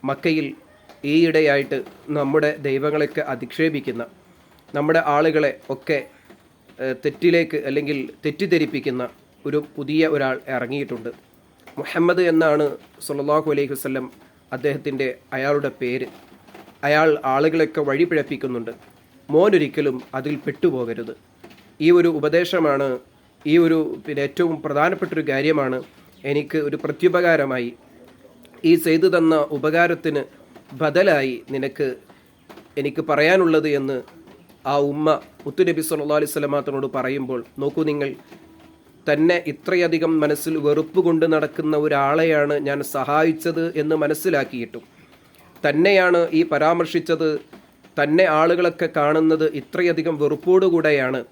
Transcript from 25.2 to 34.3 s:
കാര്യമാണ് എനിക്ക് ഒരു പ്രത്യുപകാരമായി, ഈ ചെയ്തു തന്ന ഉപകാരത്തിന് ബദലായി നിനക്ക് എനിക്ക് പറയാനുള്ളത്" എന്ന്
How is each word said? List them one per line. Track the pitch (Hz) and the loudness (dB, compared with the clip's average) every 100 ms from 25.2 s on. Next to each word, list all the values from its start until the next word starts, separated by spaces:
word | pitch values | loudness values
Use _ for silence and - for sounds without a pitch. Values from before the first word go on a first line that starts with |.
| 143 | -2
കാര്യമാണ് | 135 147 151 131 127 - - - _ | 0 0 0 0 -4 -8 -20 -20 _
എനിക്ക് | 139 147 147 160 | -4 -4 -2 -4
ഒരു | 147 147 | -4 -4
പ്രത്യുപകാരമായി, | 147 147 175 175 175 160 135 127 120 - - - - _ - _ - - | -6 0 2 2 2 2 2 -2 -6 -10 -20 -20 -20 _ -20 _ -20 -2
ഈ | 165 | 2
ചെയ്തു | 165 160 160 185 170 | 4 4 2 4 4
തന്ന | 160 160 | 4 2
ഉപകാരത്തിന് | 147 151 151 165 170 175 160 147 127 - - - _ | 0 -2 0 2 2 0 -2 -4 -6 -14 -20 -20 _
ബദലായി | 131 156 160 196 151 135 120 - | -4 0 2 4 2 0 -6 -8
നിനക്ക് | 135 135 - 139 127 _ - _ _ _ - - - | -6 -6 -4 -6 -6 _ -20 _ _ _ -20 -14 -6
എനിക്ക് | 139 139 | -6 -4
പറയാനുള്ളത്" | 156 147 156 190 175 160 151 | -2 2 4 4 4 2 2
എന്ന് | 143 135 135 - - - | -2 -2 -6 -8 -20 -20